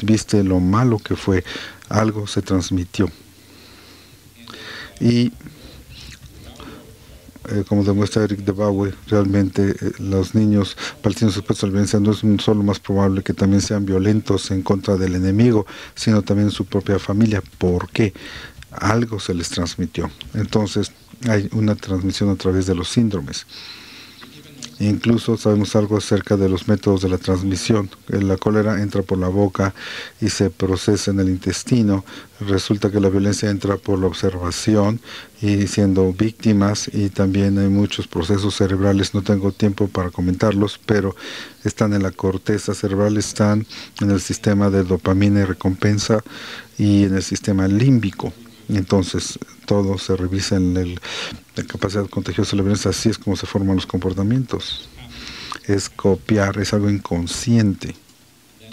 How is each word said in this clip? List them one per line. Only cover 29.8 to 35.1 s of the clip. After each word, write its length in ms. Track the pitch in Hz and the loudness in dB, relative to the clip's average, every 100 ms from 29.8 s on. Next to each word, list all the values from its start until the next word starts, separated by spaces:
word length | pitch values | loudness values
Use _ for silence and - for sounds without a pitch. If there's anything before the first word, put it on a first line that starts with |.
| - - - - | -12 -14 -14 -4
y 80 | 107 | -2
se 220 | - 95 | 2 0
procesa 640 | - 95 92 - 101 - | 0 -2 0 2 2 2
en 80 | 98 | 0
el 80 | 95 | 2
intestino. 760 | 92 95 - - 123 107 98 - - - - | 0 -2 -4 0 2 4 0 -4 -16 -18 -10
Resulta 500 | 101 95 - 104 104 | -2 0 0 0 2
que 80 | 101 | 2
la 100 | 98 | 2
violencia 400 | 98 101 98 107 | 4 2 0 0
entra 280 | 98 98 98 | -2 -2 -2
por 240 | - 95 | 0 0
la 80 | 92 | 0
observación 880 | - 95 92 87 - - 107 101 117 - | 0 -2 -2 -4 -2 2 2 2 0 -6